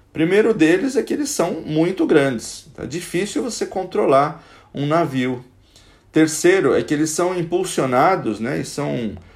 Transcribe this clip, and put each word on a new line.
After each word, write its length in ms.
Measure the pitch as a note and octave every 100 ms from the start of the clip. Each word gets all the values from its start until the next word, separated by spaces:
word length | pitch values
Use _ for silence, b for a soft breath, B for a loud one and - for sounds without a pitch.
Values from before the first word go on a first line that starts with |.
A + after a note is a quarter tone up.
| _
Primeiro 400 | - E3 G3+ A3+
deles 440 | G#3+ D#3+ F#3 C4+ C4+
é 60 |
que 100 | -
eles 180 | C4+ D4
são 300 | - F3 D#3+
muito 460 | D#3 D#3 F3 F#3+ B3
grandes. 600 | D3+ C#3 A2+ - - - -
É 100 | B2
difícil 560 | D#3+ E3 F3 G#3 D4
você 240 | B3 - F#3+
controlar 800 | G3 F3+ G3+ A3 C3+ D3 D#3 B B B
um 120 | - C#3+
navio. 580 | E3 E3 C3 B2+ B2 - _ b b b b b
Terceiro 640 | D#3 D#3 - F3 F#3+ C#3+
é 80 | B2
que 120 | A#2
eles 160 | D3+ D#3
são 280 | - F3 F3+
impulsionados, 1000 | E3 F3+ F3+ - C3+ B2 E3 F#3 C3 G2+
né, 200 | A#2 D#3+
e 40 |
são, 500 | C3 - D3 C#3 A2 F2+ b